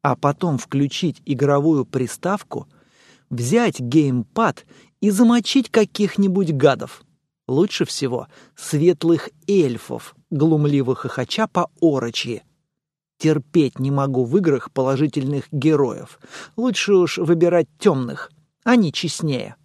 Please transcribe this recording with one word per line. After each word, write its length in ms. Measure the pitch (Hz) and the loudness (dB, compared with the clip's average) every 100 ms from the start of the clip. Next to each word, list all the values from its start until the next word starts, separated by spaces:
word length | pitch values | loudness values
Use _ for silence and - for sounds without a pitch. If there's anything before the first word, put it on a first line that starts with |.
А 140 | 143 123 | -2 0
потом 420 | 143 139 180 135 | -2 0 -2 -2
включить 640 | - 139 143 - 175 - - | -4 -2 -2 -2 -6 -6 -6
игровую 600 | 135 143 143 151 151 123 | -2 2 2 2 0 0
приставку, 800 | 135 123 - 180 202 - - - _ _ _ _ _ _ | -4 -6 -6 -6 -6 -8 -14 -14 _ _ _ _ _ _
взять 500 | 117 120 220 233 - | -8 -2 0 0 -2
геймпад 840 | 123 151 143 123 113 - 220 - _ - _ _ | 0 2 2 0 -4 -2 -2 -2 _ -20 _ _
и 100 | 202 | -2
замочить 600 | 196 240 240 196 269 240 | 4 4 4 2 -2 2
каких-нибудь 840 | - 208 - 208 - 196 185 175 | 0 0 0 -2 0 0 0 -2
гадов. 500 | 143 143 131 - - _ _ _ _ - | 2 2 2 -6 -16 _ _ _ _ -4
Лучше 380 | 131 202 - - | 0 0 0 -6
всего 420 | - 135 123 - _ _ _ | -4 -4 -6 -10 _ _ _
светлых 760 | - 151 165 160 165 165 - _ - | -6 0 2 2 2 0 -2 _ 0
эльфов, 680 | 202 143 117 - 113 - _ _ | 2 2 -2 -10 -14 -14 _ _
глумливо 680 | 147 160 156 147 143 127 131 | 0 2 2 2 0 0 -2
хохоча 520 | 127 - 123 - 220 | -4 -6 -6 -4 -2
по 220 | - 170 _ | -2 -4 _
орочьи. 600 | 170 139 120 113 123 110 _ _ _ _ _ _ _ _ | 2 2 -2 -6 -8 -10 _ _ _ _ _ _ _ _
Терпеть 600 | 156 151 - 175 139 - | 0 0 0 2 2 0
не 120 | 135 | -2
могу 340 | 139 139 127 120 | 0 0 0 0
в 120 | 170 | 2
играх 340 | 175 135 - | 2 0 -2
положительных 760 | - 131 135 147 - 135 143 - | -2 0 2 0 -2 -4 -4 -6
героев. 680 | 147 147 151 135 98 98 - - - - - | -2 2 2 0 -2 -14 -20 -20 -20 -16 -4
Лучше 360 | 247 208 - | -2 -2 2
уж 240 | 196 180 - | 4 4 0
выбирать 500 | 160 170 175 175 160 _ | 0 2 4 2 0 _
темных, 520 | 214 139 123 - - _ _ _ | 0 0 -2 -8 -14 _ _ _
они 280 | - 247 180 | 2 4 4
честнее. 640 | - 165 - 160 131 107 - | -2 -6 -4 -4 -4 -6 -14